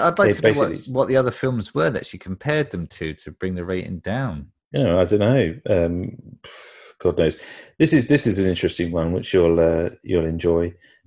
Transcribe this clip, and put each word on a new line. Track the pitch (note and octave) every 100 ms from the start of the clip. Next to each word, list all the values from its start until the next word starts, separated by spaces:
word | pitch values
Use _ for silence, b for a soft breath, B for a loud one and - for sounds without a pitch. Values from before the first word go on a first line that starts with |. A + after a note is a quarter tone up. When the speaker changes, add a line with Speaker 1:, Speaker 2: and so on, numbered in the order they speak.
| E3+
Speaker 1:
I'd | F3
like | G3 G3+
Speaker 2:
they | -
Speaker 1:
to |
know | C#3+
what, | -
Speaker 2:
basically | - -
Speaker 1:
what | B2+ B2+
the | C3
other | B2+
films | - C3 B2 G2+
were | D3 D#3+
that | A2 -
she | F2+
compared | - F#2 C#3+ D3+ D3
them | F2+ E2
to, | - D#2+
to | D2+ -
bring | - F#2 F2+
the | F2
rating | F#2 - F#2
down. | F2+ A#2+ C3 D2+ D2 _ _
Speaker 2:
You | C#3
know, | A#2 F2
I |
don't | F2 G#2
know. | G#2 C3+ F2 D#2+ -
Um, | F#2+ E2+ F2 F#2 - - - B B B B B _
God | F2+ E2+
knows. | E2 - B B B _
This | D#3+
is, | D#3 A#2+
this | C#3+ A#2+
is | F#2+
an | F#2+
interesting | F2 F2+ - E2+
one, | E2+ E2
which | F2 -
you'll, | F#2+ E2+ E2+
uh, | E2 E2 F2 -
you'll | - F2+ D#2+
enjoy. | E2 E2+ E2+ E2+ - b b